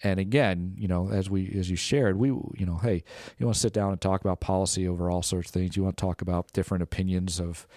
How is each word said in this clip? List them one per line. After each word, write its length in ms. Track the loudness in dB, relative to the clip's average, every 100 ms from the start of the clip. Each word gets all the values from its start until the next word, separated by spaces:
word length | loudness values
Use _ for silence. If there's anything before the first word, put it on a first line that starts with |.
and 160 | 0 0
again, 540 | 2 2 2 0 -4 -4
you 100 | 0
know, 220 | 0 2
as 180 | 0 0
we, 240 | -2 0
as 140 | -2 -2
you 60 | -2
shared, 400 | 0 2 4 4
we, 120 | 2
you 360 | 0 -6 -4
know, 140 | -2 0
hey, 260 | 0 0 -2 -16 -16 -4
you 60 | 0
wanna 80 |
sit 200 | 2 2
down 180 | 2 0
and 80 | 2
talk 220 | 0 2
about 180 | 0 -2
policy 480 | 0 2 2 0 0
over 220 | 0 0
all 120 | 0
sorts 280 | 0 -2 -2
of 20 |
things. 220 | -2 0 0
You 60 |
wanna 140 | -2 0
talk 260 | -2 -2
about 280 | -2 -2 0
different 280 | -2 0 -2
opinions 560 | -2 -2 0 0 0 -4
of 280 | -6 -6 -14